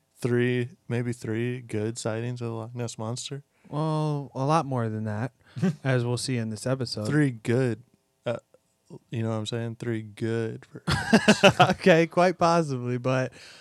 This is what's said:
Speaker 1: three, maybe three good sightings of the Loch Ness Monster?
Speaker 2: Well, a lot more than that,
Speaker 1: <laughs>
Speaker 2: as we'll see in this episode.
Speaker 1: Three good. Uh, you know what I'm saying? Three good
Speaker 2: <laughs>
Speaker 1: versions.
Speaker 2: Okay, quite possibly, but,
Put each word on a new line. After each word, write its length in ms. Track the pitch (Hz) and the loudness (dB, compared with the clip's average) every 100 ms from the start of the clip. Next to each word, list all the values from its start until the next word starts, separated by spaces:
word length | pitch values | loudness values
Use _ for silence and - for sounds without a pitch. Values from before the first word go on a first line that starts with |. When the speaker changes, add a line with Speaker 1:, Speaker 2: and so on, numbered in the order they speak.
| _ _ | _ _
Speaker 1:
three, 500 | 120 120 123 123 120 - - | 0 2 2 0 -4 -8 -6
maybe 240 | 120 123 | -4 -4
three 480 | 117 113 110 123 127 | -6 -6 -4 -4 -6
good 360 | 113 107 107 117 | -6 -4 -4 -4
sightings 420 | 113 110 120 120 | -6 -4 -6 -6
of 80 | 117 | -8
the 60 | |
Loch 200 | 113 113 | -8 -10
Ness 220 | 123 117 - | -8 -8 -6
Monster? 440 | 110 123 - 139 - _ - | -8 -8 -10 -14 -16 _ -10
Speaker 2:
Well, 640 | 143 160 156 156 147 131 | -6 -2 -2 -2 -4 -6
a 100 | 127 | -4
lot 220 | 139 160 139 | 0 0 0
more 220 | 127 113 | -2 -2
than 160 | 107 | -4
that, 280 | 110 104 127 - _ 123 | -4 -4 -6 -10 _ -2
Speaker 1:
<laughs> 280 | 190 147 | -2 0
Speaker 2:
as 200 | 135 127 | 0 0
we'll 120 | 120 120 | 0 -2
see 180 | - 123 | -2 -2
in 140 | 110 | -4
this 160 | 107 127 | -4 -4
episode. 400 | 135 117 107 107 | -2 -4 -4 0
Speaker 1:
Three 240 | 151 143 | 2 2
good. 520 | 113 - 120 127 113 - _ _ _ 123 | 0 0 2 2 -2 -8 _ _ _ -6
Uh, 100 | 117 - _ _ _ _ - _ | -6 -10 _ _ _ _ -20 _
you 120 | 117 | -4
know 80 | 113 | -2
what 60 | 110 | -4
I'm 100 | 107 | -4
saying? 300 | 117 117 113 | -6 -6 -6
Three 260 | 120 110 | -6 -6
good 640 | 107 101 113 113 113 123 - | -6 -6 -2 -2 -4 -8 -16
Speaker 2:
<laughs> 60 | - - | -10 -4
Speaker 1:
versions. 760 | - - 220 - - 196 - | -2 4 4 6 6 6 8
Speaker 2:
Okay, 460 | 185 185 190 165 170 | 4 6 6 6 6
quite 300 | 175 185 175 | 4 2 4
possibly, 600 | 170 170 151 127 123 123 | 4 4 0 -2 -2 -2
but, 340 | 127 131 127 - - - | 0 0 -2 -8 -20 -20